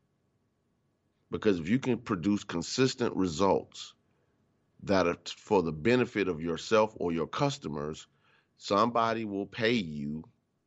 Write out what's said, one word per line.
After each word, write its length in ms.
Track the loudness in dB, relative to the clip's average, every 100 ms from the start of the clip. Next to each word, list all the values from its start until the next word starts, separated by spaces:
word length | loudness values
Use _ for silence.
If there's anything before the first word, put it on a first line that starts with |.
| _ _ _ _ _ _ _ _ _ _ _ _ -10
Because 300 | 0 2 2
if 80 | 2
you 100 | 0
can 200 | 2 -2
produce 440 | -2 -2 2 0
consistent 720 | 0 -6 -4 0 0 2 -2
results 760 | 0 -2 2 2 2 0 -12 -18 -20 _ _ _ _ _ _ _ _
that 240 | 0 2 2
are 80 |
t-, 200 | 0 -6 -12
for 260 | 0 2
the 100 | 2
benefit 540 | 0 2 2 2 0 -2
of 140 | -2
yourself 540 | -4 -6 2 2 2 0
or 160 | -2
your 140 | -2 -4
customers, 800 | -2 -2 -2 -8 -6 -8 -8 -14 _ _ _ _ _
somebody 680 | -2 2 2 2 0 0
will 220 | -4 -6 -6
pay 280 | -2 0
you 500 | 2 -2 -6 -8 -8 -12 _ _ _